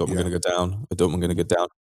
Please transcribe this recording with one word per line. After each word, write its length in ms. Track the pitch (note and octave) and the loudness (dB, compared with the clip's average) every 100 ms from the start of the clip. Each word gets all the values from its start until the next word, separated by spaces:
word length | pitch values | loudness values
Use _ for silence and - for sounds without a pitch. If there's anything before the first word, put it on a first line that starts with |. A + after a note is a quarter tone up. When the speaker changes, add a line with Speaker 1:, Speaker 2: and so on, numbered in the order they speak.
Speaker 1:
Dortmund 100 | F2 | -2
Speaker 2:
Yeah. 40 | F2+ | 0
Speaker 1:
gonna 140 | F2+ | 0
go 80 | F2 | 0
down? 480 | F2+ F2+ F2+ G2 B2 | 0 0 0 -4 -6
Are 60 | F2 | 0
Dortmund 240 | F2 E2+ | 2 2
gonna 140 | F2 | 0
go 80 | F2 | 0
down?" 260 | E2+ F2 F2 _ _ | 2 0 0 _ _